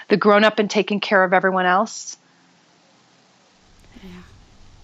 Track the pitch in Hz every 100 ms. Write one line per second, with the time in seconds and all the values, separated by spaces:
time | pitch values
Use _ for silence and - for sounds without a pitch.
0 | - 185 196 202 214 214 208 214 190 208
1 | - 202 185 185 190 185 180 185 220 -
2 | - - _ _ _ _ _ _ _ _
3 | _ _ _ _ _ _ _ _ - -
4 | 185 180 - - - - - -